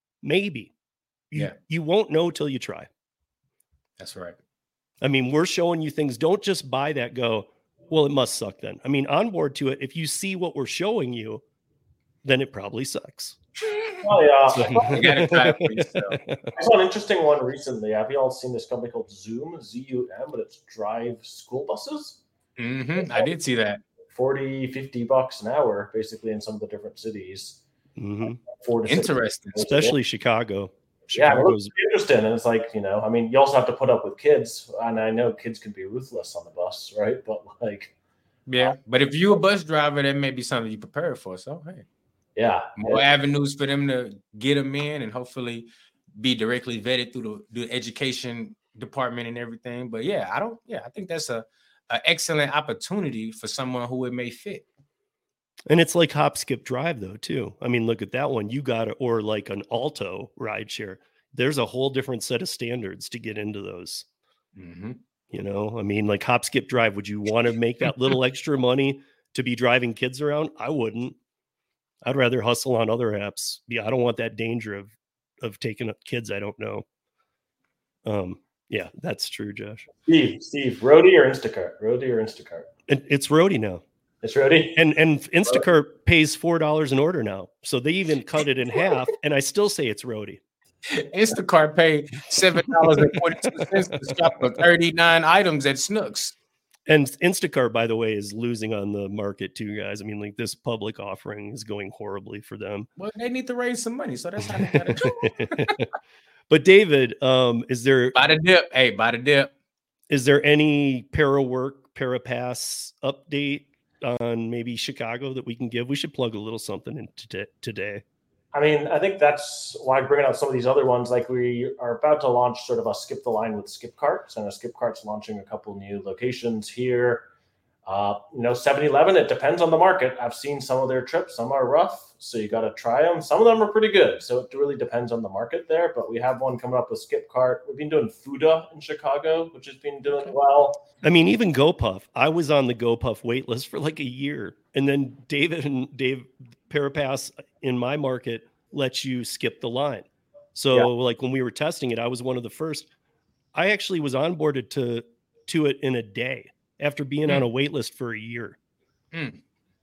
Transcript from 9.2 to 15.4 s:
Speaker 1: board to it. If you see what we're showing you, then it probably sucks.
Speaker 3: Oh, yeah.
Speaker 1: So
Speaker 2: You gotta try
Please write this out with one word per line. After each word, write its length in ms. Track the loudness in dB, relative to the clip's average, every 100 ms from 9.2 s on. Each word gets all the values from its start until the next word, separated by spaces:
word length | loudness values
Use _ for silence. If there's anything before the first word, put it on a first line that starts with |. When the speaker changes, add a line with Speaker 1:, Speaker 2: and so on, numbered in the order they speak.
| 0
Speaker 1:
board 240 | 0 -2 -2
to 120 | -4
it. 100 | -4
If 160 | -8 -8
you 100 | -6
see 300 | -4 -6 -4
what 200 | -6 -6
we're 100 | -6
showing 460 | -4 -2 -2 -4
you, 300 | -6 -10 -12 _ _ _ _ _ _ _ _
then 160 | 0 0
it 120 | 0
probably 320 | -8 -8 -6
sucks. 520 | -6 -8 -10 -16 -16 -16 _ -8 -6 -4 -8 -4 4
Speaker 3:
Oh, 140 | 8
yeah. 280 | 10 10 8
Speaker 1:
So 460 | 6 4 4 4
Speaker 2:
You 80 | 4
gotta 240 | 4 6 4
try 200 | 6